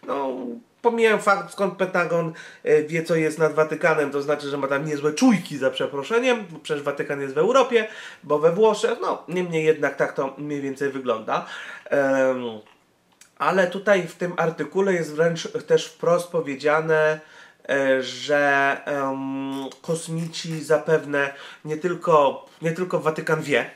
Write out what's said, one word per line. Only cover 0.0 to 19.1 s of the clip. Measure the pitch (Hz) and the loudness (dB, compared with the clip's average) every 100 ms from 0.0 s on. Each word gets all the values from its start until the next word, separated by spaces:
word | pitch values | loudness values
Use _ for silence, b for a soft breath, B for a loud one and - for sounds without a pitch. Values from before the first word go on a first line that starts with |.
| - | -6
No, | 135 135 127 120 117 _ _ | -6 -4 -6 -8 -12 _ _
pomijam | 240 226 226 208 | 0 4 4 4
fakt, | - 196 170 | 2 0 0
skąd | - 196 185 | -4 -4 0
Pentagon, | 185 185 165 170 165 160 B B | -2 0 0 0 -2 -6 B B
e, | - 151 | 2 2
wie, | 151 165 | 4 -4
co | 165 170 | 0 2
jest | 156 156 | 0 2
nad | 156 | 0
Watykanem, | 147 151 151 175 156 143 | 4 0 2 2 2 0
to | 139 | -2
znaczy, | 143 147 143 | -2 -2 -2
że | 143 | -4
ma | 135 | -2
tam | 139 156 | -2 -2
niezłe | 147 147 | -2 -2
czujki, | 151 262 202 - 143 | 4 4 4 0 -2
za | 131 | -2
przeproszeniem, | - 135 139 135 226 254 233 190 | 0 -4 -4 -2 0 2 0 -4
bo | 156 | -14
przecież | - 151 | -6 -4
Watykan | 143 143 143 143 | -4 -4 -4 -4
jest | 139 | -4
w | 135 | 0
Europie, | 185 269 247 233 214 B B B | 2 4 4 2 0 B B B
bo | 139 147 | -2 2
we | 160 | 2
Włoszech, | 170 220 208 233 233 | 4 4 4 0 -2
no, | 185 - - | -4 -6 -4
niemniej | 180 180 160 156 | -4 -2 0 2
jednak | 156 143 - | 2 0 0
tak | 147 | -4
to | - 135 - | -2 -6 -6
mniej | 147 143 | -8 -6
więcej | 139 135 139 | -6 -4 -4
wygląda. | 135 123 110 107 147 - B B B - | -4 -2 -4 -2 -6 -6 B B B -2
Em, | 139 135 135 131 127 123 110 - _ _ _ _ _ - _ | 0 2 4 2 0 -4 -10 -16 _ _ _ _ _ -20 _
ale | 147 190 180 | 0 2 0
tutaj | 190 190 196 165 | 0 2 2 2
w | - | -6
tym | 175 170 | -8 -2
artykule | 165 160 147 190 196 | -2 -2 -4 0 0
jest | 180 151 151 | 0 -2 0
wręcz | 165 165 - 156 - | 0 0 -6 -8 2
też | 160 - | 2 2
wprost | - 160 170 165 | -4 2 2 2
powiedziane, | 170 143 135 143 151 160 156 156 156 B B B B - | -4 -4 -2 2 2 4 4 4 0 B B B B -2
e, | 139 135 131 | 0 4 2
że, | 127 123 127 143 143 139 139 135 - | 0 -8 0 2 4 4 2 0 -4
em, | 143 139 | -4 -2